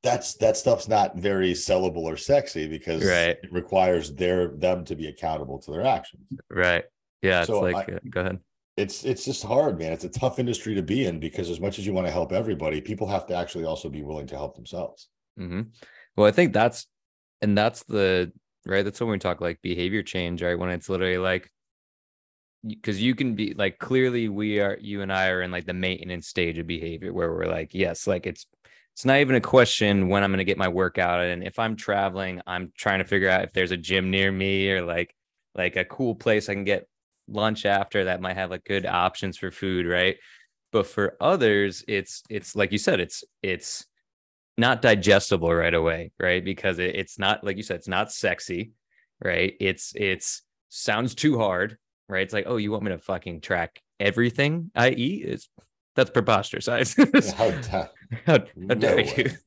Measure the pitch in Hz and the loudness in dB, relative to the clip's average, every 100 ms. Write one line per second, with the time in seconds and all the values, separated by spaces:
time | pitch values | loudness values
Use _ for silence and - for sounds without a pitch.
0 | 123 120 - - 110 110 - 117 104 107 | 0 0 -2 0 2 2 2 2 2 2
1 | 95 90 98 98 92 87 - 92 92 82 | 2 0 -2 2 2 0 0 2 2 -2
2 | 82 78 - 143 139 80 78 78 - 80 | -6 -6 2 2 2 -6 -6 -6 -4 0
3 | 92 87 85 - 90 87 85 95 92 87 | 2 4 2 0 -6 -8 0 2 4 2
4 | 76 71 90 90 87 71 90 90 85 80 | -2 -4 0 0 0 0 0 0 -4 -10
5 | 78 73 82 78 69 67 - 78 123 - | -10 -6 -6 -6 -8 -12 -10 -4 0 0
6 | - - - - - 90 90 85 - _ | -4 -20 -16 -16 -8 0 2 2 -2 _
7 | _ _ 95 90 85 104 92 87 95 87 | _ _ 0 2 2 0 0 0 -4 -8
8 | - - 92 92 _ _ _ - 98 - | -6 -4 -4 -6 _ _ _ -4 -4 -4
9 | - 127 - 131 101 123 147 87 80 80 | -4 -4 -4 -6 0 2 2 0 -4 -6
10 | - - 131 - 123 110 110 101 82 113 | -6 -2 -2 0 -2 -2 -2 -4 0 0
11 | 113 82 80 - 87 82 98 98 101 92 | 0 -2 -6 -6 -6 -4 -4 -4 -4 -2
12 | 90 82 85 117 113 85 80 78 73 101 | 0 -2 -2 -2 -2 -2 -2 -4 -6 -6
13 | 101 98 - 90 87 90 82 78 80 73 | -2 -4 -2 -4 -4 -6 -6 -6 -8 -10
14 | 73 76 67 69 71 - 58 87 - - | -8 -10 -10 -10 -10 -12 -14 -10 -10 -12
15 | - _ _ - 90 87 113 _ - - | -20 _ _ -14 -8 -8 -8 _ -20 -20
16 | - - 107 107 170 107 117 - - _ | -10 4 6 6 4 4 2 0 -16 _
17 | _ _ _ _ 104 101 107 - - 107 | _ _ _ _ 0 2 2 -2 -4 0
18 | 95 92 87 - _ _ - 95 101 - | 2 2 0 -6 _ _ -2 0 0 -2
19 | 117 101 92 87 87 80 92 87 90 107 | -2 -2 -2 -2 -4 -6 -6 -4 -2 -2
20 | - 92 87 87 87 87 90 90 - 95 | -4 -4 -4 -4 -2 -2 -2 -6 -4 -2
21 | 92 90 92 92 - _ _ _ _ _ | 0 0 0 -2 -4 _ _ _ _ _
22 | _ _ _ _ _ _ 110 107 - 98 | _ _ _ _ _ _ -12 -8 -4 0
23 | 117 123 131 104 85 - 98 - - 131 | 0 0 -2 -2 -4 0 -2 -2 0 2
24 | 127 120 113 101 107 104 101 95 104 101 | 2 2 -2 -2 0 2 0 -2 -6 -6
25 | 98 95 95 92 90 90 87 90 92 92 | -2 0 2 0 -2 -6 -6 -4 -2 -4
26 | 87 90 - - 85 82 82 82 82 82 | -6 -10 -6 -2 -2 -2 -6 -6 -6 -8
27 | 92 92 85 82 85 85 78 90 90 82 | -8 -4 -2 -2 -2 -4 -6 -2 -2 -2
28 | - 92 95 - - _ _ _ _ - | -2 -2 -4 -10 -16 _ _ _ _ -4
29 | 127 135 139 131 - 131 117 - 104 101 | 4 4 6 4 6 8 8 4 4 4
30 | 92 101 98 95 95 92 92 87 92 - | 4 2 2 0 0 0 0 2 0 2
31 | 87 87 90 87 90 - 113 107 - 101 | 0 2 0 -2 -6 -4 -4 -2 -2 0
32 | 98 92 95 90 90 90 92 - 107 98 | 0 -2 -6 -8 -8 -8 -8 -4 0 0
33 | 95 101 95 92 95 - 92 92 82 95 | 2 2 4 2 2 -2 0 -2 0 0
34 | 92 95 98 95 98 98 98 95 87 85 | 2 2 2 0 0 0 0 0 0 -4
35 | 87 _ _ _ _ - 90 92 92 - | -4 _ _ _ _ -4 -2 0 -4 -2
36 | 127 104 - 107 101 101 98 98 - _ | -4 0 2 2 2 -4 0 -2 -2 _
37 | _ _ - 104 107 107 104 101 98 107 | _ _ -8 0 0 0 2 2 2 0
38 | 92 90 92 92 92 90 - 98 92 87 | 0 -2 -4 -4 -6 -6 -4 -4 0 2
39 | 92 - 98 87 95 - 98 90 85 90 | 2 0 -8 -6 -10 -6 -2 -2 0 2
40 | 92 - - - _ _ _ 113 - - | 2 0 -12 -20 _ _ _ 0 0 -2
41 | 101 - 135 185 117 101 101 90 - 104 | -2 0 2 4 4 4 2 -2 -4 -4
42 | 92 - _ 107 - 107 98 104 - 101 | -4 -14 _ -10 -8 -2 0 0 0 0
43 | 87 - - _ 98 87 - - - _ | -2 -6 -14 _ -6 -4 -6 -12 -14 _
44 | _ _ _ _ _ - 120 117 120 107 | _ _ _ _ _ 0 2 4 4 6
45 | 92 101 - 95 82 85 85 85 82 82 | 6 6 6 0 2 2 2 2 2 -2
46 | 82 _ 92 90 90 95 98 87 90 92 | -8 _ 0 0 -2 -2 -2 0 -2 -2
47 | 92 - 98 107 101 98 107 87 - 92 | -6 -2 0 0 -2 -6 -6 -8 -2 -2
48 | 107 - 104 87 - 87 90 _ _ _ | -2 -2 -2 -2 -6 -6 -6 _ _ _
49 | _ _ - 87 92 - 98 92 - - | _ _ -2 0 0 0 -2 -2 -8 -4
50 | 98 95 - - _ _ _ - - 107 | -2 -2 -6 -10 _ _ _ -8 -2 -2
51 | 123 - 151 123 107 90 104 113 _ _ | -2 0 0 2 0 0 -2 -6 _ _
52 | _ 95 95 104 95 120 104 104 101 87 | _ -4 -2 -2 -2 -2 -2 -2 -2 -4
53 | - 92 90 82 - 90 82 - _ _ | -4 -6 -6 -12 -2 -2 -2 -8 _ _
54 | 101 110 120 117 143 165 170 - 123 127 | 0 2 0 2 0 0 -4 2 2 4
55 | 127 202 - - - _ _ _ _ - | -2 -2 -6 -8 -10 _ _ _ _ 0
56 | 127 131 107 113 98 - - 120 127 - | 4 4 4 2 2 -6 -2 0 0 6
57 | 277 285 196 - 220 170 120 95 - - | 6 6 4 2 2 2 -4 -4 -4 -12
58 | - 117 - 147 - - 95 107 139 147 | -12 -4 4 4 4 -12 -2 2 4 4
59 | 104 - 123 - | 2 0 -2 -4